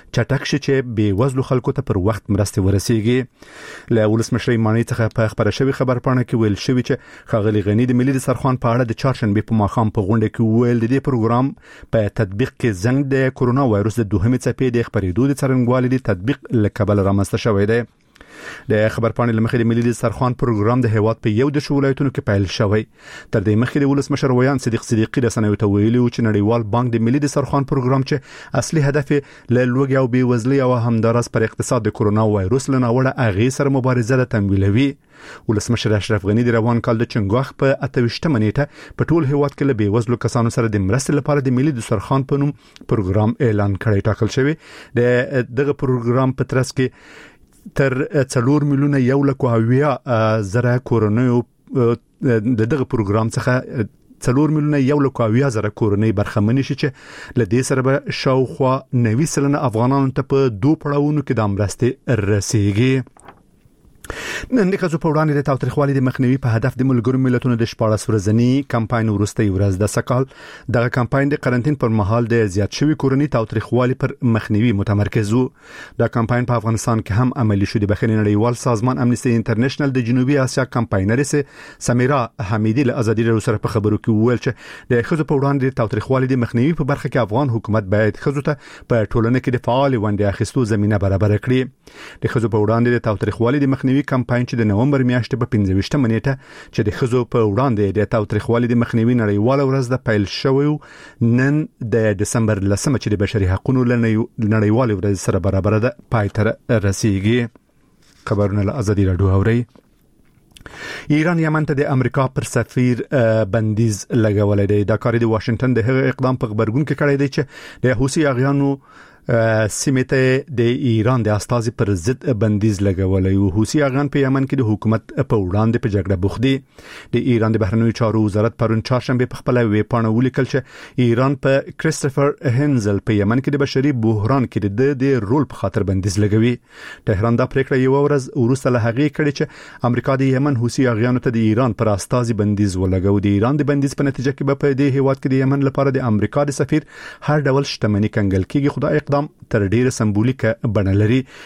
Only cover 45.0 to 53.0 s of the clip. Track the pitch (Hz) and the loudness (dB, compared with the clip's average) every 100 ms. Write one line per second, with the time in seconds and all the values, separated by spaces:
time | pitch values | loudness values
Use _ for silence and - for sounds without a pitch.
45 | 120 123 131 135 123 120 143 143 135 127 | 2 2 0 -4 -4 -2 -2 -2 -2 0
46 | 117 120 131 131 - 123 127 - 127 - | 0 0 0 -2 -2 -2 -2 -2 -4 -4
47 | - - - - _ _ - - 139 127 | -18 -20 -20 -20 _ _ -10 -2 0 0
48 | 151 156 127 135 120 147 147 139 143 143 | -2 -2 0 0 2 2 2 0 0 2
49 | 123 139 139 135 131 117 113 127 147 127 | 2 2 0 0 0 2 2 2 2 -2
50 | - 117 110 110 101 107 120 123 - 117 | -2 0 2 0 0 0 0 0 0 0
51 | 107 107 127 120 117 _ _ 160 117 117 | 2 2 2 2 -2 _ _ 0 2 0
52 | - _ 143 117 107 123 113 147 127 123 | -4 _ 0 0 0 0 0 0 -2 -2